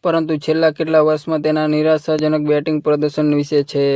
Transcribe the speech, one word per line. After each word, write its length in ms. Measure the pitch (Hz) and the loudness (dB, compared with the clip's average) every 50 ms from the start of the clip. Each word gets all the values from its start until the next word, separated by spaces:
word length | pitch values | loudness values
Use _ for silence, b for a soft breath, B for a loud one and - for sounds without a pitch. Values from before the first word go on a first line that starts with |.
| - | -2
પરંતુ 340 | 180 160 165 160 156 160 | 0 0 0 0 -2 -4
છેલ્લા 340 | 147 - - 156 160 165 160 | -4 -2 -2 0 2 2 0
કેટલા 300 | 151 - 165 160 160 156 | 0 0 -4 2 2 2
વર્ષમાં 400 | 151 156 156 151 - 165 160 151 | 4 4 0 -2 -2 -4 -4 -2
તેના 260 | 147 156 156 156 156 | 0 0 0 0 0
નિરાશાજનક 800 | 151 151 151 151 156 160 151 - - 156 151 156 156 156 151 151 | 0 0 0 2 2 0 0 0 -2 -2 0 0 0 0 0 0
બેટિંગ 360 | 147 147 147 147 165 156 151 147 | 0 0 0 0 -2 -4 -2 0
પ્રદર્શન 520 | 151 151 147 151 147 147 - 151 151 147 | 0 0 0 0 -2 -2 0 0 0 0
વિશે 280 | 147 147 147 156 147 143 | 0 -2 0 0 -2 -2
છે. 220 | - - 139 143 139 139 | 0 -2 0 0 0 0